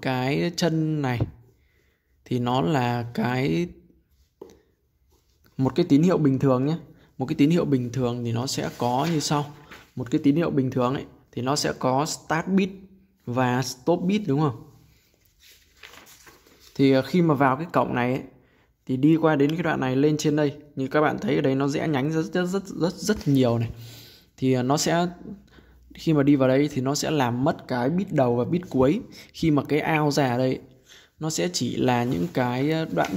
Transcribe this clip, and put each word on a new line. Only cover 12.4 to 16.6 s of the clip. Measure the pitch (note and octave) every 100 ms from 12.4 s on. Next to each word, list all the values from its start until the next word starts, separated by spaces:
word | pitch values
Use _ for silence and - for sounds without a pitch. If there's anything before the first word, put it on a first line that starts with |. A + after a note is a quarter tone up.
| F3
bit | F#3+ F#3+ - - - _ _ -
và | B2 B2+ B2
stop | C3 - - F3+
bit, | F3+ G#3 G3+
đúng | C#3
không? | D#3 A#2 - - _ _ _ _ _ _ - - _ _ - - - - - - _ _